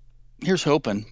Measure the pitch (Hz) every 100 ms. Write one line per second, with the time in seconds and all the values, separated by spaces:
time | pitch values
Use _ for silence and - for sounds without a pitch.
0 | - - - - 170 185 151 147 - 101
1 | 107